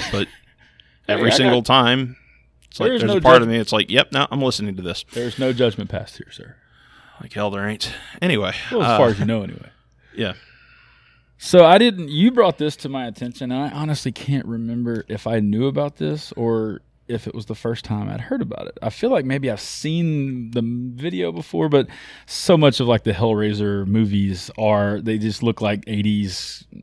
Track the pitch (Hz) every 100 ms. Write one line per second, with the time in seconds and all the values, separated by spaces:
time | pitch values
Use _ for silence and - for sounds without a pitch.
0 | - 101 98 - _ _ _ _ _ _
1 | - - 117 117 127 123 113 131 120 131
2 | 127 127 _ _ _ _ _ - 233 254
3 | 220 196 135 127 117 117 107 110 101 110
4 | 143 135 143 143 131 - 104 95 90 85
5 | - - 120 110 131 120 123 107 101 98
6 | - - - - - - _ _ _ -
7 | - - - - 104 98 101 107 - -
8 | - - - 113 95 - - 247 139 117
9 | 127 101 104 113 95 80 - _ _ _
10 | _ - 104 90 - _ _ _ _ _
11 | _ _ _ _ - 180 165 190 240 190
12 | 151 147 214 247 202 - 151 - 147 135
13 | 120 104 123 120 127 127 143 143 151 147
14 | 135 113 - 139 - 113 113 120 120 113
15 | - 107 - 113 104 107 135 139 147 -
16 | 151 151 - - 117 113 110 101 - _
17 | - 117 - - 107 110 117 113 - 104
18 | 101 101 117 262 - - - - 113 -
19 | 233 247 131 139 135 104 - - 151 165
20 | 170 151 135 127 117 120 117 120 127 123
21 | 156 180 175 170 160 170 156 147 127 -
22 | - - - - - 170 147 123 120 113
23 | - 90 113 107 107 104 104 101 98 107
24 | 107 101 98 90 - - 110 104 101 104
25 | 113 110 107 101 117 110 107 104 - 107
26 | 104 104 101 90 - - - -